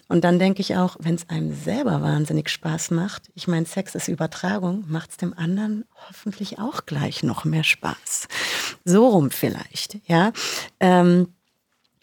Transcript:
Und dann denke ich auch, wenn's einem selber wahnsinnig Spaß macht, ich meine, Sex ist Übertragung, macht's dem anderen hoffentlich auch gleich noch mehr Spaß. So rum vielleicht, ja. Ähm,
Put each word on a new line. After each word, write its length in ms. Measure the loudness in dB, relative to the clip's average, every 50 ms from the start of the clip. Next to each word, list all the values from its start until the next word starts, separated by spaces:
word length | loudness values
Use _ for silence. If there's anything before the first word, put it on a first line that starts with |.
| _ 0
Und 160 | 0 2 4
dann 160 | 4 4 4
denke 220 | 4 2 2 0
ich 140 | -2 -2 0
auch, 220 | 0 0 0 -2 -4
wenn's 300 | -2 -2 -2 -2 -4 -6
einem 260 | -6 -4 -4 -4 -6
selber 460 | -6 -6 -4 -4 -2 0 0 0 0
wahnsinnig 480 | 0 0 0 0 0 0 -2 -4 -2 -4
Spaß 420 | -6 -6 -6 -6 -4 -4 -4 -2
macht, 380 | -2 -2 -2 -4 -8 -12 _ -20 _
ich 140 | -10 -4 -2
meine, 180 | -2 -2 -2
Sex 300 | -4 -4 -6 -6 -6 -8
ist 120 | -8 -6 -6
Übertragung, 800 | -4 -4 -4 -6 -6 -6 -4 -4 -2 -2 -2 -4 -4 -4 -6 -6
macht's 300 | -6 -6 -6 -8 -10 -6
dem 160 | -6 -6 -4
anderen 520 | -4 -4 -2 -2 -2 -2 -4 -4 -6 -8 _ _ _ -20 -20
hoffentlich 520 | -20 -12 -10 -10 -8 -8 -10 -10 -10 -8
auch 260 | -8 -8 -6 -8 -8
gleich 380 | -6 -4 -4 -4 -4 -4 -4 -4
noch 220 | -2 -4 -2 -2
mehr 180 | -2 0 0 0
Spaß. 640 | 0 -2 -2 -4 -8 -8 -6 -10 -8 -8 -8 -8 -8 -8 -6 -6 -4 -4 -4 -6 -8 -8 -8 0
So 240 | 4 6 8 8 8
rum 240 | 8 6 4 4
vielleicht, 640 | 0 0 -2 -2 -2 -4 -10 -12 -10 -12 -10 -10 -12 -14 _
ja. 260 | 2 4 4 4 4 0 -2 -6 -6 -6 -8 -8 -10 _ 2
Ähm, 480 | 4 6 6 8 8 8 6 6 4 2 _ _ _ _ _ _ _ _ _ _ _ _ _ _